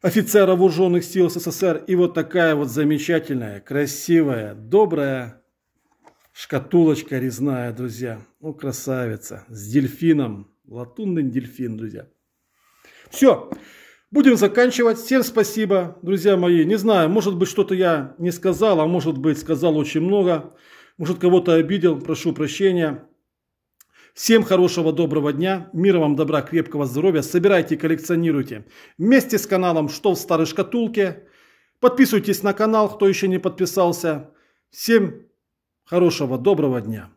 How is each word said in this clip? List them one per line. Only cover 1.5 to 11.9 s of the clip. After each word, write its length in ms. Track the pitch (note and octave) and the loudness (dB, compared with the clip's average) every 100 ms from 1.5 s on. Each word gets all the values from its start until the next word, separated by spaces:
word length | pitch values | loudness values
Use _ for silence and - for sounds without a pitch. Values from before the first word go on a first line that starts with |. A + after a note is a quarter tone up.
| - | -2
Р. 200 | F#3 D#3 - | -2 -2 -2
И 80 | F3+ | 0
вот 180 | F3 | 2
такая 420 | F3 D#3 F3+ E3 D3+ | 0 -4 0 2 2
вот 120 | C#3+ | -2
замечательная, 920 | A#2+ D3+ D3+ D3 E3+ D#3+ C3+ A2 G2+ | -2 0 0 0 -2 -2 -8 -8 -14
красивая, 920 | - C#3 C#3+ - - E3+ D3 A#2+ G#2 | -8 -4 -4 -6 2 2 2 -2 -6
добрая 840 | G#2 G#2+ F#3 G#3 D#3+ C#3 C3 A#2+ - _ _ _ _ _ _ _ _ _ | -12 -2 2 2 0 -2 -4 -8 -16 _ _ _ _ _ _ _ _ _
шкатулочка 880 | - - C#3 - F3 D#3+ C3+ - C3 | -20 -8 -8 0 2 4 2 -4 -6
резная, 520 | C3 A2 C#3+ B2+ B2 | -6 -4 -4 -4 -6
друзья. 500 | A2 B2 A2 B2 G#2+ G#2 _ | -8 -10 -8 -10 -10 -16 _
Ну, 140 | D#3 | -16
красавица. 920 | D3 C#3 C3 - C3 A#2+ G#2 - G#2 _ | -10 -10 -8 -6 -4 -4 -8 -12 -20 _
С 180 | A2 G2+ | -18 -2
дельфином. 800 | B2+ C3 - E3 D#3 B2 G2+ G2+ _ _ | 0 0 -2 0 2 0 -8 -16 _ _
Латунный 560 | A2+ A#2+ - G#3 E3+ | -16 -16 -10 -6 -4
дельфин, 560 | C3+ A#2+ A#2 - B2 A2 | -2 -4 -8 -10 -10 -8
друзья. 300 | A2 | -12